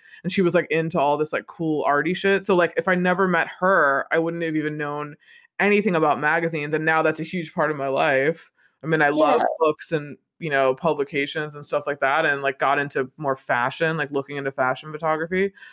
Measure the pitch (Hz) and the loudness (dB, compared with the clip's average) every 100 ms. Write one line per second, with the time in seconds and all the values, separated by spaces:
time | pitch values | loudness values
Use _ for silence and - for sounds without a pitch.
0 | - - 175 202 175 175 - 160 160 170 | -20 -10 -4 0 2 2 2 -2 0 2
1 | 143 147 151 143 - - 160 151 135 143 | 2 2 0 -4 -6 -6 -2 0 2 2
2 | 156 185 196 196 190 180 165 - 190 180 | 0 0 0 0 2 2 2 0 0 2
3 | 180 180 185 170 - - 185 185 143 135 | 2 2 2 0 -2 -2 2 4 4 2
4 | - 165 165 170 165 156 151 151 147 147 | 0 0 0 -2 -2 -2 -2 -4 -6 -6
5 | 147 151 _ - _ - 196 208 202 165 | -10 -14 _ -20 _ -2 2 2 2 2
6 | 156 127 151 165 170 156 147 151 156 160 | 2 2 0 0 -2 -4 -4 -2 0 2
7 | 156 160 165 180 156 175 151 147 139 135 | 2 -2 -6 -8 -6 -2 -2 -2 -2 0
8 | 156 135 143 - - _ _ _ 156 160 | 2 2 2 -2 -10 _ _ _ -2 2
9 | 147 151 151 151 - - 156 151 - 156 | 2 4 4 4 0 2 0 0 -4 -6
10 | 147 - _ _ 165 139 131 131 165 147 | -6 -16 _ _ -2 2 2 2 0 0
11 | 139 139 143 160 151 147 139 147 147 139 | -2 -4 -4 -6 -8 -10 -6 -4 -4 -2
12 | 135 151 156 139 139 135 135 143 143 143 | 0 2 2 0 -2 0 0 2 0 -4
13 | 131 - 143 135 - 123 123 - 160 160 | -6 -4 -4 -4 -2 0 -2 -2 -2 -2
14 | 143 143 135 143 139 135 127 135 156 151 | -4 -4 -6 -8 -6 -2 -2 -2 -8 -6
15 | 160 156 165 185 196 - - | -4 -2 -2 -2 -2 -6 -20